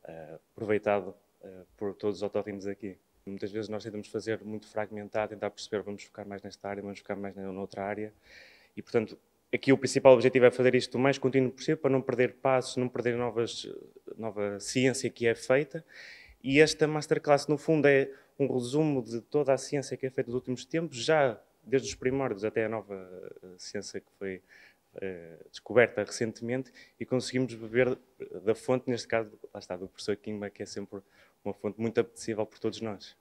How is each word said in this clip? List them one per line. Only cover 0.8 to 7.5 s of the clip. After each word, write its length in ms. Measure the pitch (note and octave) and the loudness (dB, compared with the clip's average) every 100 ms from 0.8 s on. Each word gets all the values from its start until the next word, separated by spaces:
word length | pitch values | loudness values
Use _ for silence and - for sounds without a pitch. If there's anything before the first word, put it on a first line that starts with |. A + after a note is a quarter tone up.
| G#2+ G2+ F#2 - _ _ | 0 -2 -2 -16 _ _
eh, 200 | F#2+ F#2 F2+ _ | -20 -20 -20 _
por 200 | G#2 F#2 | -8 -4
todos 220 | G#2 F#2+ | -4 -2
os 40 | |
otorrinos 460 | G2+ G#2+ G2+ G2+ G2 | -4 -4 -4 -8 -8
aqui. 280 | G2 G2+ F2+ _ _ - | -8 -10 -12 _ _ -14
Muitas 240 | G2 G#2 | -10 -8
vezes 160 | G#2+ G2+ | -6 -6
nós 160 | G#2+ | -8
tentamos 240 | A2+ G#2+ G2+ | -8 -10 -8
fazer 340 | A2+ G#2+ G#2+ | -8 -4 -6
muito 240 | G2+ G#2+ - | -6 -12 -8
fragmentado, 640 | G#2+ G#2 G#2+ G2+ A2 G#2+ | -6 -6 -8 -6 -4 -4
tentar 200 | G#2+ G#2 | -4 -8
perceber, 320 | - - G#2 | -8 -6 -6
vamos 200 | G2 G2+ | -6 -12
focar 240 | - - G2+ | -14 -14 -12
mais 160 | G2+ | -10
nesta 260 | G2 - G2 | -12 -12 -10
área, 140 | G2+ | -8
vamos 160 | G2+ G2 | -10 -12
focar 180 | - G2+ | -10 -8
mais 180 | G2+ F#2+ | -8 -10
na, 160 | G2 | -10